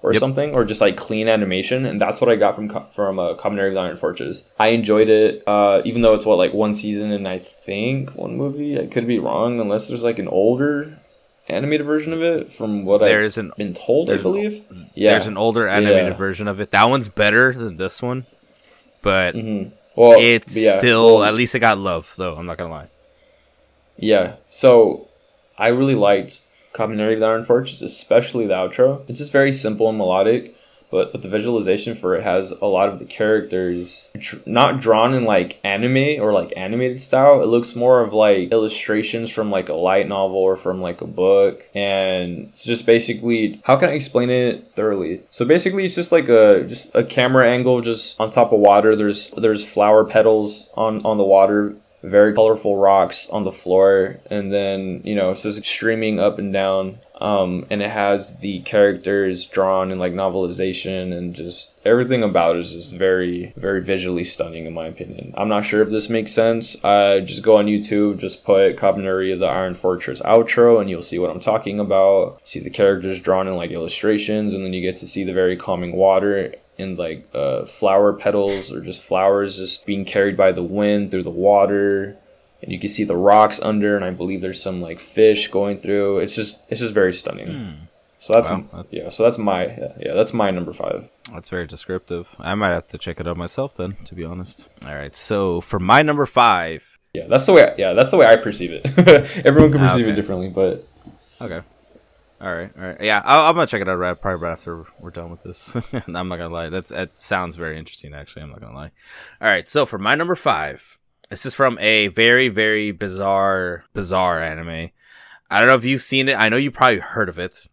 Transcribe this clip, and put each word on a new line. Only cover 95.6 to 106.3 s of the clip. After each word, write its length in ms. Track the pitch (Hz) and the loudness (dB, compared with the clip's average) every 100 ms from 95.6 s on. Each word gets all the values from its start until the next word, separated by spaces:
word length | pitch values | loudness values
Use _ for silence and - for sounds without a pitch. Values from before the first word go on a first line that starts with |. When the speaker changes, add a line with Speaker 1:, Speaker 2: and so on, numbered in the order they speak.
Speaker 2:
for 180 | - 101 | -6 -6
my 220 | 90 131 | 4 4
number 240 | 151 147 | 4 0
five. 720 | 135 - 117 92 82 80 _ _ _ | 0 2 2 2 -2 -10 _ _ _
Speaker 1:
Yeah, 140 | - - | -14 -2
that's 160 | 131 | 0
the 80 | 139 | 6
way. 220 | 175 - - | 8 6 4
Yeah, 160 | 95 | 0
that's 180 | 95 131 | 2 2
the 60 | 185 | 6
way 100 | 117 | 6
I 100 | 113 | 6
perceive 360 | 110 104 87 | 4 -8 -8
it. 140 | 82 135 175 | -6 -2 4
<laughs> 460 | 175 147 - 185 | 8 8 6 0
Everyone 260 | 147 143 156 | 4 6 6
can 120 | 139 | 6
Speaker 2:
Ah, 80 | 135 | 4
Speaker 1:
perceive 160 | 123 113 | 4 0
Speaker 2:
okay. 60 | |
Speaker 1:
it 40 | 101 | -2
differently, 320 | 101 92 92 | -4 -6 -6
but 380 | 92 92 - - _ - _ _ _ | -2 -2 -2 -12 _ -20 _ _ _
Speaker 2:
Okay. 180 | 113 85 - _ _ _ _ _ _ _ | -14 -14 -16 _ _ _ _ _ _ _
All 120 | 95 | -10
right, 160 | 85 92 - | -10 -10 -14
all 80 | |
right. 160 | 92 - | -14 -6
Yeah, 220 | 104 104 | -2 -2
I'll, 240 | - 143 156 | 4 4 4
I'm 60 | |
gonna 120 | 170 147 | 2 -2
check 140 | 110 | -2
it 80 | 95 | -2
out 80 | 90 | -2
right, 220 | 90 90 | -4 -4
probably 220 | 101 90 | -6 -6
right 100 | 85 | -8
after 320 | 82 - 82 80 _ | -10 -12 -16 -18 _
we're 100 | 87 | -18
done 200 | 85 85 | -16 -16
with 120 | 85 | -18
this. 300 | 90 87 - 117 | -18 -18 -10 -10
<laughs> 160 | - | -8
I'm 360 | 127 95 85 | -12 -10 -10
not 80 | 92 | -8